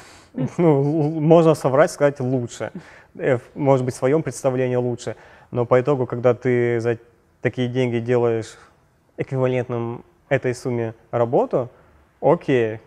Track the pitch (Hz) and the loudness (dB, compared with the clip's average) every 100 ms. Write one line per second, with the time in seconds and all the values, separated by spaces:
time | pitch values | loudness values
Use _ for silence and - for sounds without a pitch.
0 | - - _ 233 - - 170 139 143 160 | -20 -20 _ -6 -6 2 4 4 2 0
1 | 147 160 151 165 160 151 143 127 175 - | -2 0 4 6 6 2 2 2 2 2
2 | 143 143 127 131 120 - 110 180 - - | 0 0 -2 -2 -4 -8 -12 -12 -20 -20
3 | _ - 151 123 - - 143 135 127 - | _ -6 -2 -2 -4 -4 2 2 0 -2
4 | 131 151 143 123 139 127 127 123 123 120 | 0 0 -2 -4 -4 -2 -2 -2 -2 -6
5 | - 110 - - - 123 120 127 123 143 | -10 -14 -16 -20 -10 -4 2 2 2 -2
6 | 123 120 120 117 127 123 120 120 113 117 | -2 0 0 2 0 0 0 0 -2 -4
7 | _ _ _ _ 127 120 123 123 127 117 | _ _ _ _ -6 -4 -4 -2 -2 -2
8 | 113 123 120 113 110 - - _ _ _ | 0 0 0 -2 -6 -16 -20 _ _ _
9 | _ - - 131 127 127 120 120 117 120 | _ -12 -8 -2 -2 -2 -4 -6 -6 -10
10 | - _ - 131 131 120 139 120 113 110 | -16 _ -4 -2 -2 -4 -4 -4 -6 -8
11 | _ 120 117 151 254 160 120 _ _ _ | _ -2 0 0 0 -2 -6 _ _ _
12 | _ - - 175 - 131 113 107 | _ -4 0 0 2 0 0 -6